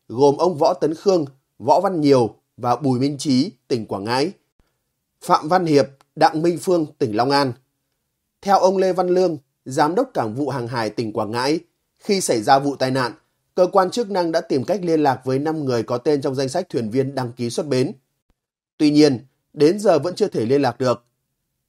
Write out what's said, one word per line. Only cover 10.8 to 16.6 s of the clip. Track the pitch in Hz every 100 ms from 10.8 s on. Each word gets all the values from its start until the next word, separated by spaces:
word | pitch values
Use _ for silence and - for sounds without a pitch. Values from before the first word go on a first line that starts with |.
| 110
tỉnh | 107 113
Quảng | 110 104
Ngãi, | 120 131 165 - _ _ _
khi | - 190
xảy | - 123
ra | 107 135
vụ | 143 131
tai | 131
nạn, | 131 123 - _ _ _ -
cơ | 180
quan | 190 180
chức | 240 214
năng | 185 170
đã | 165
tìm | 165 147
cách | 117 202
liên | 175 160
lạc | 143 123 127
với | 131
năm | 151 156 135
người | 120
có | 107 123
tên | 156 147
trong | 143 131
danh | 135
sách | 175